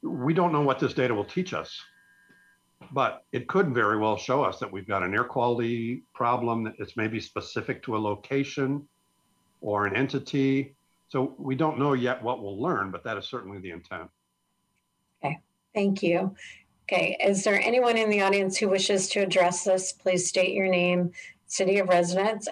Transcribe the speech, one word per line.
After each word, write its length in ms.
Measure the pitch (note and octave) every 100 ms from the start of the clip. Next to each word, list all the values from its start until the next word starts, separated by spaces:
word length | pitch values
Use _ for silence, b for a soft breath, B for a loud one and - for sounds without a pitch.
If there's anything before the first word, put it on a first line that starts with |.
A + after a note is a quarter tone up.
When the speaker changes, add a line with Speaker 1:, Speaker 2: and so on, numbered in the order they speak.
Speaker 1:
we 300 | - C3+ B2+
don't 200 | E3+ F3
know 100 | D3+
what 160 | C#3+ C3
this 160 | C3+
data 200 | - B2+
will 100 | G#2+
teach 300 | G2+ - F3+
us, 260 | F2+ E2 - - _ b b b b b b _ _ -
but 320 | C3+ A#2 - _
it 160 | B2 B2
could 240 | F#3 F3+
very 260 | B2 G#2 G#2+
well 200 | G#2+ G#2+
show 260 | - C3
us 140 | A2 -
that 120 | G2+
we've 160 | F#2+ F#2+
got 160 | G2
an 120 | F#2
air 100 | G2+
quality 760 | A#2+ - A#2+ A#2+ A#2 A#2 A#2 B2 -
problem 500 | - A#2+ B2 A#2 A2+
that 100 | A2 -
it's 160 | G#2
maybe 240 | - A2 A2+
specific 640 | - - - - G#2+ B2+
to 140 | - A2
a 20 |
location 880 | G#2+ G2+ - C#3 C#3 - C3+ C#3+ C#3+ _ _ _ _ _ _ _
or 240 | - G#2 G2+
an 100 | G2+
entity. 800 | C3+ C#3 C#3 C#3+ C3+ C3+ C3+ _ _ _ _
So 260 | C3+ C3 -
we 160 | C#3
don't 240 | C3+ D#3 C3
know 160 | C#3+
yet 280 | C3+ B2 B2+
what 200 | A2+ C3
we'll 180 | G2+ G2
learn, 300 | D3 C3+ G2
but 120 | F#2+
that 120 | A#2+ G#2+
is 80 |
certainly 360 | - B2+ F#2+ G2
the 100 | F#2
intent. 400 | E2+ - F2+ E2+ _ _ _ _ _ _ _ _ _ _ _
Speaker 2:
Okay, 160 | - D#3 _ _ _
thank 280 | G#3+ G3 F#3+
you. 320 | F3+ E3+ F#3+ - B B B _
Okay, 320 | - F3+ E3 -
is 180 | G3 G3
there 160 | G#3+ G3+
anyone 360 | - B3 A#3+ A3+
in 140 | A3
the 100 | G#3
audience 380 | G3 G3+ F#3+ F#3+
who 100 | G#3
wishes 400 | F#3+ F#3+ G3 F#3+
to 120 | -
address 440 | F#3+ F#3 F3 F#3
this? 280 | - F#3 F#3
Please 340 | - F#3+ F3+ F3+
state 260 | F#3+ F#3
your 140 | G3+ F#3+
name, 420 | F#3 F3+ F3+ F3 B B B _
city 320 | - F#3+ G3+
of 100 | F3+
residence, 580 | F3 F3 F3+ G#3 G#3+ -